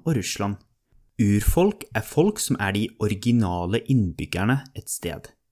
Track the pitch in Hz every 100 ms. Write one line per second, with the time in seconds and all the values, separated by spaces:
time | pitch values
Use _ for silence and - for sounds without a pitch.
0 | 165 131 90 - 101 101 _ _ _ _
1 | _ - 104 104 - 165 196 - - 110
2 | - 147 196 208 - - 101 101 110 -
3 | 107 98 120 117 95 87 87 117 - 131
4 | 92 - 76 85 104 135 - - - -
5 | 85 73 - _ _